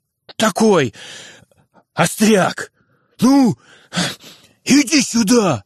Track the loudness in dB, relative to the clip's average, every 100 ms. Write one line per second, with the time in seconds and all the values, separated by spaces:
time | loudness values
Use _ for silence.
0 | _ _ -20 -4 -4 0 2 2 0 -6
1 | -18 -20 -20 -20 _ _ _ _ _ -4
2 | -4 0 2 2 0 -6 -14 _ _ _
3 | _ -2 2 4 2 -2 _ _ _ -8
4 | -8 -10 -20 -20 _ _ 0 0 2 0
5 | 0 -2 0 2 0 -2